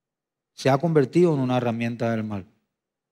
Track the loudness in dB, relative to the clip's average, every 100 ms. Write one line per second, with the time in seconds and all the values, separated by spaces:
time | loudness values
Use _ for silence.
0 | _ _ _ _ _ -4 0 2 2 2
1 | 2 2 2 2 0 0 -2 -2 -4 -4
2 | -4 -4 -4 -8 -12 _ _ _ _ _
3 | _